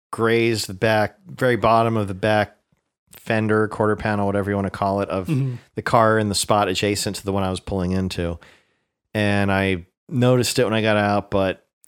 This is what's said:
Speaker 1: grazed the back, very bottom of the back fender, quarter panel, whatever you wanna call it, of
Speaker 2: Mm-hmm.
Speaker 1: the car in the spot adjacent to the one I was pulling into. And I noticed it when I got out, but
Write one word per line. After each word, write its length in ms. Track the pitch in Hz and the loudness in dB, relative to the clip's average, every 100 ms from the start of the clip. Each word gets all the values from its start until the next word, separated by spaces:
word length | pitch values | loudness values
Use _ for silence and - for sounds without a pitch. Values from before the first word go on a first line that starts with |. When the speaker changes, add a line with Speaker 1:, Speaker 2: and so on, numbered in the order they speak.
| _ | _
Speaker 1:
grazed 560 | - 113 117 117 107 - | -2 2 2 2 0 -6
the 60 | 92 | -2
back, 420 | 113 107 104 - - | 2 2 0 -4 -16
very 300 | - 131 113 | -2 0 2
bottom 420 | 113 113 117 113 | 4 4 4 0
of 100 | 101 | -2
the 60 | |
back 440 | 92 110 107 101 _ _ _ _ _ _ - | -2 0 2 0 _ _ _ _ _ _ -12
fender, 520 | - 113 107 110 107 | -4 -2 0 0 0
quarter 280 | - 107 104 | 0 0 0
panel, 300 | 110 104 98 | -2 -2 -2
whatever 240 | 101 98 | -2 -2
you 60 | 101 | -2
wanna 140 | 95 | -4
call 320 | - 98 101 | -2 -2 -2
it, 80 | 98 | -2
of 180 | 95 92 | -4 -2
Speaker 2:
Mm-hmm. 280 | 139 131 123 - - | -2 -2 -6 -12 -10
Speaker 1:
the 60 | |
car 360 | - 120 110 110 | 0 2 4 2
in 80 | 104 | 0
the 60 | 98 | -2
spot 320 | - 107 98 | 0 2 2
adjacent 480 | 95 104 101 107 95 | 0 -2 -2 -4 -6
to 60 | 101 | -4
the 60 | |
one 120 | 98 | -2
I 60 | 95 | -2
was 100 | 92 | -4
pulling 320 | - 98 90 | -6 -4 -2
into. 480 | 92 92 - 85 82 - _ _ _ _ _ _ | -2 -2 -4 -6 -6 -14 _ _ _ _ _ _
And 380 | 107 104 101 98 | -2 0 0 0
I 340 | 98 95 90 87 _ - | 0 0 -2 -6 _ -8
noticed 480 | 131 123 127 117 - | 0 4 4 2 0
it 40 | 104 | 0
when 80 | |
I 80 | 110 | 2
got 160 | 110 104 | 2 2
out, 320 | 101 101 - | 2 0 0
but 340 | 101 95 90 _ _ | 0 0 -2 _ _